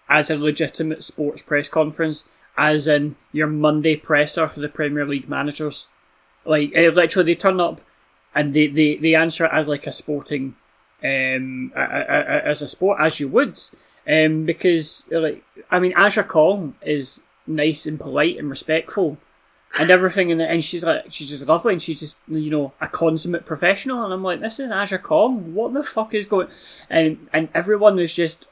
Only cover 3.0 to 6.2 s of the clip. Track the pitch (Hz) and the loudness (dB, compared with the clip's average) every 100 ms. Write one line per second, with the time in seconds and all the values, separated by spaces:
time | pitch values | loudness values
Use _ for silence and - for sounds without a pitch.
3 | 147 - _ 147 156 151 151 151 160 151 | 0 -6 _ -2 -2 2 2 4 2 0
4 | - 147 147 170 156 147 147 - 147 147 | 0 2 2 0 -2 -4 -8 -4 -4 -2
5 | 147 143 131 139 147 143 151 - - _ | -4 -6 -6 -6 -6 -6 -6 -8 -14 _
6 | _ _ | _ _